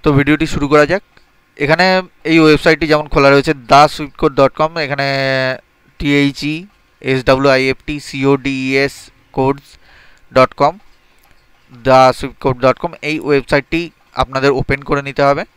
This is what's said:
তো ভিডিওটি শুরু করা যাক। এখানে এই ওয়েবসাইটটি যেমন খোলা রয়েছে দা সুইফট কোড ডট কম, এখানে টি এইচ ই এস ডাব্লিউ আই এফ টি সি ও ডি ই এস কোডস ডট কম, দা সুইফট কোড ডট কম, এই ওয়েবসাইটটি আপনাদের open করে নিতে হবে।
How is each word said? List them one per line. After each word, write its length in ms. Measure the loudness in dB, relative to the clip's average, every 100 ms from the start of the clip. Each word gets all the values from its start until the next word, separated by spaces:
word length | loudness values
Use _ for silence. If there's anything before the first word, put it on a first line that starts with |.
তো 60 | 2 0
ভিডিওটি 280 | 2 -2 -2
শুরু 120 | -4 0
করা 120 | 2 2
যাক। 120 | -2 _ _ _ _ _ -8
এখানে 200 | -2 0 2 0 -4 _ 0
এই 60 | 2
ওয়েবসাইটটি 440 | 4 4 2 0 0
যেমন 140 | -2 0
খোলা 160 | 2 4
রয়েছে 220 | 4 2 -4 2
দা 100 | 4 4
সুইফট 220 | 0 -14 -4
কোড 120 | -2 2
ডট 120 | 0 0
কম, 100 | -6 -4
এখানে 220 | -8 -4 -4 -4 -4 -2 -4 -8 _ _ _ _
টি 100 | -2 0
এইচ 180 | 0 -2 -8
ই 20 | -8 -12 _ _ _ -4
এস 100 | -2 0
ডাব্লিউ 220 | 2 2 2
আই 60 | 0
এফ 60 | -4 -8
টি 140 | -12 -12
সি 100 | -4 0
ও 20 | 0
ডি 100 | -2 -6 -2
ই 40 | -2
এস 100 | -2 -6 -20 _ _ -4
কোডস 300 | -2 -4 _ _ _ -20 -20 _ _ 0
ডট 160 | 0 2
কম, 140 | -4 -4 _ _ _ _ _ _ _ _ _ -8 2
দা 140 | 4 4 2
সুইফট 200 | -10 -6
কোড 120 | -6 0
ডট 120 | 0 0
কম, 100 | -6 -10 -8
এই 80 | -6 -2
ওয়েবসাইটটি 540 | -2 0 -4 -2 -8 -8 _ _ -6
আপনাদের 280 | -6 0 0 0
open 200 | -4 -6 -4
করে 140 | -6 -6
নিতে 140 | -2 0
হবে। 140 | 0 -6